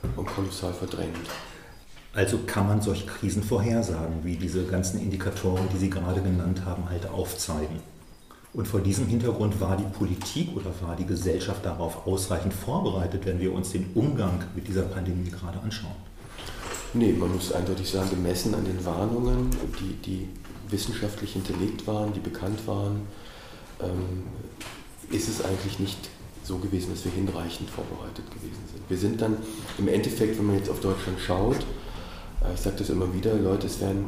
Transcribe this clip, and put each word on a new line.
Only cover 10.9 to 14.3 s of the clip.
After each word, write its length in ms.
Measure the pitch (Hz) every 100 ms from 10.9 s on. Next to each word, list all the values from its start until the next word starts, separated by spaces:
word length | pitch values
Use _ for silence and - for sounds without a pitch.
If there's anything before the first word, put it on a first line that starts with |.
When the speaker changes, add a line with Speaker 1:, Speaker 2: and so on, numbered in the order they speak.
| 85
Speaker 2:
die 80 | 90
Gesellschaft 600 | 92 92 87 - 92 90
darauf 400 | 85 82 - -
ausreichend 480 | 95 - 85 95
vorbereitet, 680 | - - 165 - 95 87 92 95
wenn 140 | 90
wir 140 | 92
uns 180 | 92 92
den 200 | 92 90 117
Umgang 480 | 139 127 98